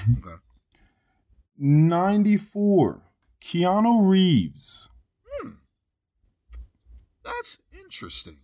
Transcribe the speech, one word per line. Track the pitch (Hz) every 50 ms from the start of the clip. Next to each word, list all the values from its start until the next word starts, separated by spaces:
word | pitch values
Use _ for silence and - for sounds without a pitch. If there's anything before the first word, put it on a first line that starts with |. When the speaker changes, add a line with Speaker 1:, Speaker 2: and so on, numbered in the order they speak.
| 95 110 120 120
Speaker 1:
Okay. | - - 82 82 _ _ _ _ _ _ _ _ _ _ _ _ _ _ _ _ _ _ _ _ _ _ _ -
Speaker 2:
Ninety-four, | 143 139 147 151 156 165 170 170 180 196 208 208 208 214 208 196 - - - 202 208 208 196 180 127 90 - - _ _ _ _ _ _ _ _ -
Keanu | - - 170 175 180 185 208 220 233 240 226 202 190
Reeves. | 190 190 185 180 156 110 87 71 - - - - - - - - - _ _ _ _ _ _ 453
Speaker 1:
Hmm. | 554 554 427 - - - _ _ _ _ _ _ _ _ _ _ _ _ _ _ _ _ _ _ - - - - _ _ _ _ - - _ _ _ _ -
That's | - 466 480 453 - - - _ _ _ 359
interesting. | 392 370 - - - - - - - - 78 _